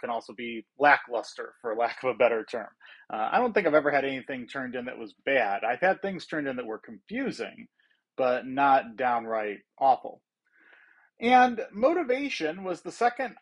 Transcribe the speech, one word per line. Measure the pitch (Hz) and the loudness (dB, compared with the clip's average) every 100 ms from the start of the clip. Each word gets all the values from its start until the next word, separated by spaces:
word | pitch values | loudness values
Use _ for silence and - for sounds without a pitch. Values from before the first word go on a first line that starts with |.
can | - | -6
also | 117 - | -6 -8
be | 113 117 113 - _ | -12 -10 -10 -14 _
lackluster, | 143 135 - 117 - - 117 _ | 6 6 2 -6 -6 -12 -16 _
for | 120 | -8
lack | 110 117 - | -2 -2 -2
of | 127 | -4
a | |
better | 110 123 113 | 2 2 2
term. | 110 117 104 _ - - _ | -4 -8 -10 _ -20 -20 _
Uh, | 110 110 | -4 0
I | 202 | 2
don't | 247 | 2
think | 220 165 | 0 4
I've | |
ever | 151 143 | 2 4
had | 143 | 0
anything | 135 131 - 131 120 | 0 -6 -8 -10 -8
turned | 139 127 127 | -8 -8 -8
in | |
that | 123 117 | -10 -10
was | 110 _ - | -14 _ 2
bad. | 135 107 98 | 2 2 0
I've | 110 123 | -2 2
had | 180 196 | 2 2
things | 196 180 | -4 -8
turned | - 160 139 | -6 -4 -4
in | |
that | 127 120 | -6 -8
were | 107 | -10
confusing, | - 113 _ 233 262 143 101 - - _ _ _ _ - | -12 -20 _ -6 -6 -6 -10 -10 -20 _ _ _ _ -2
but | 127 123 127 | 0 0 -2
not | 131 139 131 113 | 2 6 4 2
downright | 107 123 120 113 113 107 101 _ _ | -2 0 0 -2 -4 -4 -8 _ _
awful. | 135 120 - - _ _ _ _ _ _ _ _ _ _ | 2 2 -2 -16 _ _ _ _ _ _ _ _ _ _
And | 233 254 254 226 - | 4 6 6 2 -8
motivation | 196 262 349 269 254 285 - 156 180 | 0 2 2 0 -2 -2 -4 -4 -4
was | 190 170 | -6 -6
the | 180 | -8
second | - 233 233 247 - | 0 0 0 -8 -8